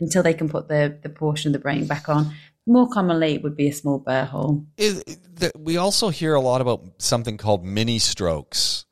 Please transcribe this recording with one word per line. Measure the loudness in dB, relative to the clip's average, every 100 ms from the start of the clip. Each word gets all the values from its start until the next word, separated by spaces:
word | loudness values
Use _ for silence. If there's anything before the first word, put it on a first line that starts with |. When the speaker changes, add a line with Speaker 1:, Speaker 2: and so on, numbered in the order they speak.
Speaker 1:
until | -2 2
they | 2
can | 2 -2
put | -4 -2
the, | 0 0 -2
the | -14
portion | -4 -2 -2 -2
of |
the | -2
brain | -2 -4 -2
back | -4 0
on. | 0 0 -4 -20 _ 2
More | 4 4
commonly, | 2 0 2 2 0
it |
would | -4 0
be | 0
a |
small | 0 -2 -2
burr | -2 -2 -2
hole. | -2 -2 -2 -4 -2
Speaker 2:
Is, | 0 -2 -8 -16 _
the, | -6 -4 -4
we | -4 -2
also | 0 0 0
hear | -2 0 2
a |
lot | 2 2
about | 0 -2 -6 -8
something | -2 -2 2 2
called | 4 0 0
mini | -2 0 2
strokes, | 0 0 0 -2 -2 -2 -2 -2 -8